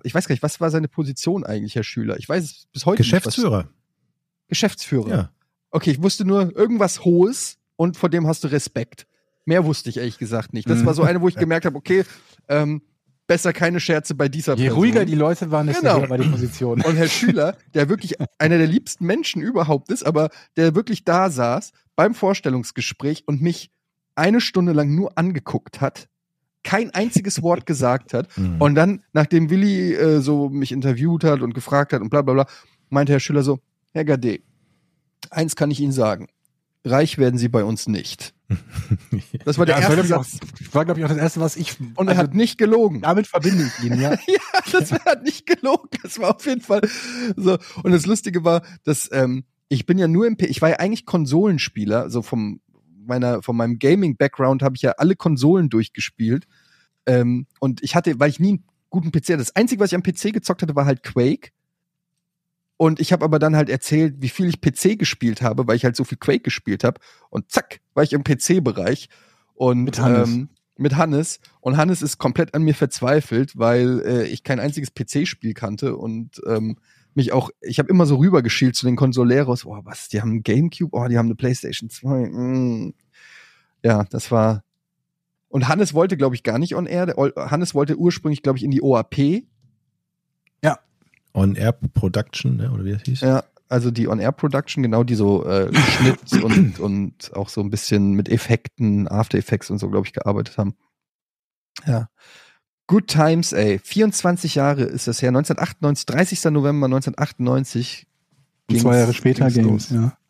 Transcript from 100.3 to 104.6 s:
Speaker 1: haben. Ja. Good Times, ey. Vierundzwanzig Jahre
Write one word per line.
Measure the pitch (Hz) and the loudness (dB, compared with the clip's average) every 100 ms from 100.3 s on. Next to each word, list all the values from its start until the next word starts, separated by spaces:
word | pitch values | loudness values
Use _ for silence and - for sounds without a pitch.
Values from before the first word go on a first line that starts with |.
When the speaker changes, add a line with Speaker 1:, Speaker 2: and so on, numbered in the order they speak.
| 101 107 - | -4 -4 -4
Speaker 1:
haben. | 98 - _ _ _ _ _ _ _ _ _ - 151 | -4 -6 _ _ _ _ _ _ _ _ _ -10 -4
Ja. | 117 113 _ _ - - _ _ _ - | -4 -4 _ _ -20 -20 _ _ _ 0
Good | 208 - | 2 2
Times, | 151 156 165 170 | 2 4 4 0
ey. | 95 107 98 | 2 2 0
Vierundzwanzig | - 202 214 - 175 175 160 | -2 0 0 2 0 0 -2
Jahre | 147 | 0